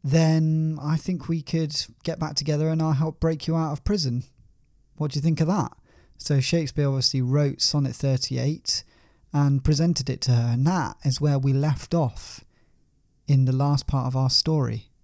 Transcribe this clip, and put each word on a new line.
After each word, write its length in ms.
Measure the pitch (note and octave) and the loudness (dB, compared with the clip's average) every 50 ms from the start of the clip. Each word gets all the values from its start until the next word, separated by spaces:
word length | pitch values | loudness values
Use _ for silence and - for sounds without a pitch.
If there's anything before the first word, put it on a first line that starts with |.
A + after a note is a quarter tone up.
| - | -2
"then 720 | C#3 C#3+ D#3+ D#3+ D#3+ D#3+ D#3+ D#3 D#3 D#3 D#3+ D#3+ D#3+ D#3 D3+ | 2 4 4 4 4 4 2 2 2 2 0 0 -2 -4 -4
I 160 | - D3 D#3+ | -4 -2 -2
think 300 | D#3 - - F#3 E3 - | -2 -2 -4 -6 -6 -4
we 140 | - E3 E3 | -4 -6 -6
could 320 | C#3 - - E3 D#3+ D3 D3+ - - - - _ _ | -4 -4 -2 -2 -2 -2 -4 -6 -8 -8 -14 _ _
get 160 | - D#3+ - | -8 -6 -4
back 160 | E3+ D3+ C#3+ | -6 -4 -2
together 320 | D3 D3 D3+ D3 D3 D#3 | -2 -2 0 0 0 0
and 140 | D#3+ D#3+ D#3+ | 0 0 0
I'll 120 | D#3+ D#3+ D3+ | 2 0 2
help 280 | C3 D#3+ D#3+ D#3 - | 0 0 -2 -2 -2
break 260 | - D#3+ D#3+ D3+ - | 0 0 0 -2 -2
you 80 | - E3 | -2 0
out 160 | E3 D#3+ D3+ | 0 0 -2
of 140 | D3 - _ | -4 -4 _
prison. 400 | - G#3 G3 D#3+ C3 A#2 B2 - - _ _ - - _ _ _ _ _ _ _ _ _ | -2 -2 0 0 -2 -2 -4 -6 -8 _ _ -20 -20 _ _ _ _ _ _ _ _ _
What 140 | - D3+ D3 | -6 -4 -4
do 60 | - | -4
you 40 | D3 | 0
think 180 | C3+ E3 D#3 - | 0 0 2 2
of 80 | D#3+ | 2
that?" 240 | D#3 G3 G#3+ C#3 - - - _ _ _ - - _ - | 0 2 0 -2 -4 -6 -16 _ _ _ -20 -20 _ -20
So 240 | - - - D3 C#3 | -14 -2 0 0 0
Shakespeare 460 | C3 - F3 E3+ D#3 C3+ - D3+ C#3+ | 2 2 0 0 0 -2 -2 0 0
obviously 340 | C#3 C3+ C3+ - - - C3+ | 0 0 0 0 0 2 0
wrote 400 | B2 B2 C3+ D3 D3 C#3+ - - | 0 2 2 2 2 0 0 0
Sonnet 340 | - - - D3 C#3 C3 C3 | -2 0 2 2 0 0 -2
thirty-eight 880 | - - C#3 C3 C3 - - C3 B2 B2 C#3+ D#3 - _ - - - - _ _ _ _ _ _ _ _ _ | -2 0 0 0 0 -2 -4 -4 -2 -2 -2 -2 -4 _ -6 -6 -6 -6 _ _ _ _ _ _ _ _ _
and 320 | - C#3+ C#3+ C#3 C#3 C3+ C3+ | 0 2 4 4 2 2 2
presented 460 | D3+ D3+ C#3 E3 F3 E3+ - C3 C3+ | 2 2 2 2 2 0 0 -2 -4
it 100 | B2+ - | -6 -4
to 100 | - C3 B2 | 0 2 2
her, 180 | A#2 A#2 A#2+ | 2 2 0
and 160 | A#2 A#2+ C3+ | 0 2 2
that 300 | E3 F#3 F3 C#3 - - _ - | 2 2 0 -2 -4 -6 _ -4
is 160 | D3 C3 - | -2 -2 0
where 180 | C#3+ D3 C#3+ C#3 | 0 0 0 2
we 140 | C3 C#3 C3+ | 2 2 2
left 400 | C#3 C#3+ D3+ C#3 - - - - | 2 2 0 -2 -2 -4 -2 0
off 500 | E3+ D3 A#2+ - - - - - - - _ _ _ _ _ _ _ _ _ _ _ _ _ _ _ _ | 0 0 0 -4 -8 -12 -12 -14 -16 -20 _ _ _ _ _ _ _ _ _ _ _ _ _ _ _ _
in 180 | - C#3 C3+ C3 | 2 2 4 4
the 80 | B2+ C3 | 2 2
last 340 | C3 C#3 C#3+ C#3+ C3+ - | 0 2 2 0 0 0
part 200 | - - C3+ B2 | -2 -2 -2 -2
of 100 | B2+ B2+ | -2 -2
our 120 | C3 C3 C3 | 0 0 2
story. 640 | - - - D#3+ D#3+ D3+ C3 A#2 A2+ G#2+ - _ _ _ | 2 2 2 2 0 0 0 -2 -4 -6 -10 _ _ _